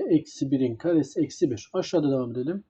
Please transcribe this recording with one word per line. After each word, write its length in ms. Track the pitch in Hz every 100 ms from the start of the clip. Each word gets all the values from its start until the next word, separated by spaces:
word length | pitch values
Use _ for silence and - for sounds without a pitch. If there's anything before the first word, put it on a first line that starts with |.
| 240
eksi 420 | 160 - - 139
birin 240 | 135 127 113
karesi 460 | 170 165 143 -
eksi 300 | 131 - 151
bir. 180 | 107 -
Aşağıda 380 | 185 - 175 147
devam 200 | 135 120
edelim. 320 | 120 131 196 -